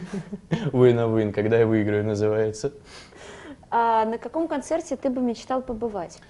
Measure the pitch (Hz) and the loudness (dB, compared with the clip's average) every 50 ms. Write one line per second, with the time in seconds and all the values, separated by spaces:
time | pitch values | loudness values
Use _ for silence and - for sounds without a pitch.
0 | 180 - - 190 - - 208 - - - - 226 220 147 127 123 127 123 120 117 | -2 -4 -10 -10 -10 -10 -14 -16 -8 -6 -4 -4 -2 0 4 6 6 8 6 6
1 | 117 113 113 110 107 104 98 104 104 107 113 117 117 110 110 110 104 104 104 104 | 4 2 2 2 2 2 0 0 0 2 4 4 4 4 4 2 2 2 0 0
2 | 104 110 107 104 107 107 107 107 110 110 107 - - 139 - - - - - - | 0 0 0 0 0 2 2 2 0 0 -2 -4 -6 -8 -8 -10 -18 -20 -20 -20
3 | - - - - - - - - - 311 277 - - - - 233 233 233 226 220 | -20 -20 -20 -20 -20 -20 -18 -18 -18 -18 -20 -20 -8 -2 0 2 2 4 2 2
4 | 220 220 226 233 - 240 - 320 330 311 320 277 254 - 311 339 320 - 277 - | 2 0 -2 -4 -6 -6 -4 -4 -2 -2 -2 -4 -4 -2 -2 -4 -2 -4 -6 -4
5 | - 277 247 262 254 240 226 - - - 262 262 254 254 240 214 226 233 208 196 | -2 -2 0 0 0 -2 -2 -4 -4 -4 -4 -4 -4 -4 -6 -6 -6 -6 -6 -6
6 | 165 156 - - - | -8 -10 -12 -18 -20